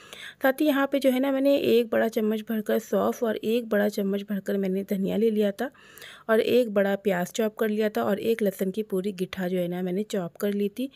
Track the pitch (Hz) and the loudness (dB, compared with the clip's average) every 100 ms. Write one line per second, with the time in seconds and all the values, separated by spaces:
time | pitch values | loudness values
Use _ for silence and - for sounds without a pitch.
0 | - - - - 269 269 302 277 277 277 | -20 -18 -18 -2 0 2 2 2 2 2
1 | 269 254 277 269 277 277 - 226 226 - | 2 2 2 2 4 4 4 4 4 2
2 | 226 226 214 220 214 220 208 226 - 196 | 0 0 0 -2 -2 -4 0 -2 0 0
3 | 208 220 226 214 214 233 226 214 208 208 | 0 0 -2 -2 -2 -2 0 0 0 0
4 | 196 202 202 202 190 202 190 190 190 196 | -2 -2 -4 -6 -4 -2 0 -2 -2 -2
5 | 190 185 226 214 202 196 247 - - - | 0 2 2 2 0 -2 -8 -10 -20 -20
6 | - - - 220 - 240 233 202 196 196 | -20 -10 0 2 4 2 2 2 0 0
7 | 208 180 175 - 220 - 220 214 214 220 | 0 0 -2 -2 -4 -2 -2 0 -2 0
8 | 233 196 - 226 202 190 190 185 214 190 | -2 0 0 0 0 0 -2 -4 -4 -4
9 | 190 185 185 - 190 185 175 175 185 180 | -4 -4 -6 -4 -2 -2 -2 -4 -4 -4
10 | 214 202 170 - 202 202 202 - 269 | -4 -4 -6 -4 -4 -2 -2 -4 -10